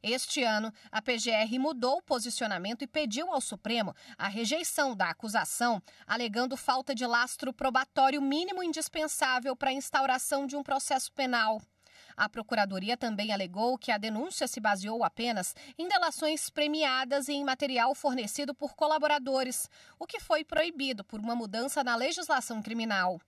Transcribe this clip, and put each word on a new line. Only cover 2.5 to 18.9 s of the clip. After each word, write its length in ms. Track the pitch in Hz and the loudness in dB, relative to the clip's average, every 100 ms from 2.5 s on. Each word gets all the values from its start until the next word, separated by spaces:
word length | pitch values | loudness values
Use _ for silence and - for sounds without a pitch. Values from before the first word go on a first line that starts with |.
| 185 190 240 | -2 -4 -6
e 40 | 269 | -4
pediu 440 | - 294 214 349 | -2 -2 -2 0
ao 80 | 311 | -2
Supremo 560 | - 196 214 240 202 - - - | -2 -8 -2 0 -2 -4 -18 -6
a 100 | 190 | -4
rejeição 680 | 202 226 311 339 - 285 214 | -2 -2 -2 -2 0 0 2
da 140 | 180 | -2
acusação, 720 | 165 220 214 170 - 240 214 - - - | -2 -2 0 0 0 0 0 -4 -20 -6
alegando 520 | 226 240 214 254 262 | -4 -2 0 -2 -2
falta 360 | - 262 262 | 0 0 0
de 120 | 247 247 | -2 2
lastro 480 | 240 247 - 262 | 2 2 -2 -6
probatório 680 | 240 269 254 254 - 269 294 | -2 2 2 2 6 6 6
mínimo 400 | 277 285 359 370 | 2 2 0 -2
indispensável 920 | 349 311 302 330 311 - 277 254 254 254 | -2 -2 -4 -2 -2 0 2 2 0 0
para 140 | 269 | 0
a 40 | |
instauração 720 | 262 - 269 269 254 - 277 277 | 0 0 0 2 0 0 -2 -2
de 120 | 285 | -6
um 60 | |
processo 480 | 285 277 - 269 - | -2 -2 2 -2 -2
penal. 480 | - 262 240 220 220 - _ _ - - - | -2 0 2 2 0 -4 _ _ -20 -20 -2
A 100 | 214 | -2
Procuradoria 720 | 226 214 220 202 190 196 240 | -2 -2 2 2 0 -2 -2
também 340 | 240 208 214 | -2 -2 -2
alegou 460 | 202 185 180 233 254 | -2 -2 0 0 0
que 120 | - | -2
a 80 | 214 | -2
denúncia 480 | 220 214 311 - 269 | -2 -4 -4 -4 -4
se 140 | - | 0
baseou 420 | 214 202 202 226 | 0 0 0 0
apenas 520 | 196 - 233 220 180 - - - | 0 0 -2 0 -4 -8 -16 -8
em 100 | 349 | 0
delações 600 | 392 339 - 311 311 - | 2 2 0 -2 0 -4
premiadas 800 | - 294 302 294 262 262 277 262 | 0 0 2 2 2 0 -2 0
e 40 | |
em 100 | 285 | -2
material 520 | 285 254 285 254 240 277 | 0 0 0 2 2 2
fornecido 580 | 285 254 208 - 285 | 0 0 -4 -4 -4
por 220 | 285 285 - | -4 -8 0
colaboradores, 920 | 302 | 2